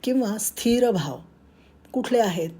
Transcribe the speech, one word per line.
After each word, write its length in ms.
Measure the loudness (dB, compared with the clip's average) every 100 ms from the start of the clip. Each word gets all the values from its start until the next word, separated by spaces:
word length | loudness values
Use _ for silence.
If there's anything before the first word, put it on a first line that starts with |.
किंवा 340 | 0 0 0 -2
स्थिर 540 | -6 -2 2 4 4
भाव 260 | 2 -2 -8 -16 _ -20 _ -20 _ _
कुठले 260 | -6 0 2
आहेत? 300 | 2 0 -6